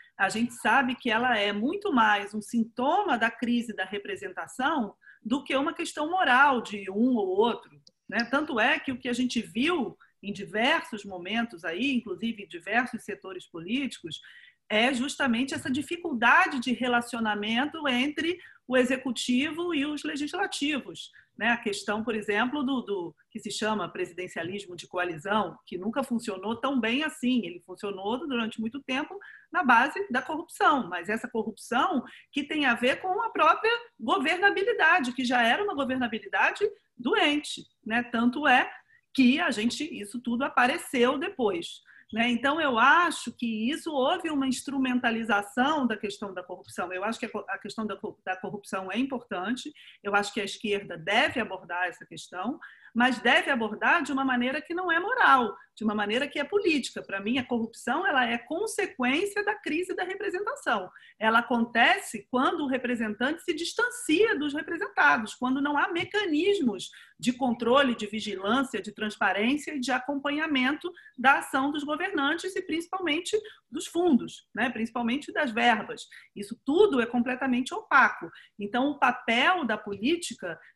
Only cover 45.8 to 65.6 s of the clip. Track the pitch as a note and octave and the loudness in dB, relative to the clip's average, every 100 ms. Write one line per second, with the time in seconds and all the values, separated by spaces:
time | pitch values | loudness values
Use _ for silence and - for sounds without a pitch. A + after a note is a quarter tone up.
45.8 | B3 G#3+ G#3 - G3+ F3+ F3+ F3+ - - | 0 0 -4 -6 -8 -10 -12 -14 -12 -8
46.8 | F3+ F#3 G3+ A3+ A3+ G#3 - F#3+ G#3 - | -6 -4 -4 -4 -6 -8 -8 -8 -8 -6
47.8 | G#3+ - G3+ - - F#3 G3 G3+ - F#3+ | -6 -6 -10 -10 -8 -6 -6 -10 -8 -8
48.8 | F#3+ G#3 C4+ B3 - F#3 F#3+ B3 D4+ - | -4 -4 -2 -4 -8 -6 -4 -6 -8 -16
49.8 | - - G3+ G3+ G3+ - G3+ - G#3+ G3+ | -20 -12 -2 0 0 -4 -6 -6 -2 -2
50.8 | G3+ E3+ E3 G#3+ D4+ C4+ G#3 F#3+ E3+ F3 | -4 -8 0 2 2 0 -4 -8 -8 -4
51.8 | F3+ E3 E3 D#3+ - F3+ G3+ E4 - - | -4 -6 -14 -16 -12 -6 -6 -6 -12 -20
52.8 | - A3+ - A3 A#3 D#4 F4 C4+ G#3+ G#3+ | -6 2 2 4 4 4 4 0 -2 0
53.8 | A3+ E4+ D4 C4+ C4+ B3 B3 D4+ - F4 | 2 4 2 0 0 2 0 -2 -4 -4
54.8 | F#4 E4 G4 B4 C4+ C4+ A3+ - - - | 0 0 0 4 8 8 4 -2 -16 -4
55.8 | G#3+ G#3 G3+ A#3 C#4+ D4+ C#4+ G4+ F#4 D4+ | -2 0 0 0 -2 -2 0 2 4 2
56.8 | A3+ - - G3 G3 C4 B3 A#3+ A3 - | 0 -8 -8 -6 -2 -2 0 -2 -2 -4
57.8 | - C#4+ G4 C#4 A#3 A#3 - D#4+ A4 - | -2 0 2 2 2 -2 -4 -4 -2 -2
58.8 | F#4+ - B3 C#4+ G4+ G#4 G#4 G#4 - D#4 | -4 0 0 2 0 -2 -2 -4 -4 -2
59.8 | F#4 F#4+ F4+ G4 G4+ F4+ G#4 C#5+ D#4+ A3 | -2 -4 -6 -6 -6 -4 -6 -4 -2 -2
60.8 | F#3 - - - A3 A3+ A#3 A#3+ A3+ A#3 | -4 -14 -20 -2 4 4 4 0 2 4
61.8 | C#4 G4 - G#3 - B3 D4 F4 C#4+ B3+ | 6 4 -2 -12 -4 0 2 0 -2 -2
62.8 | B3 A#3+ A3+ G#3 B3+ E4 - D#4 E4+ - | -2 -2 -2 -2 -2 -2 -4 -4 -4 0
63.8 | A#4 - - D#4+ A4+ D#4 D4 C#4+ D#4+ E4+ | -2 -2 2 4 4 2 -2 -4 -6 -6
64.8 | G4+ - D4 C#4 G#3+ - B3 C4+ | -4 2 4 4 0 -4 -2 0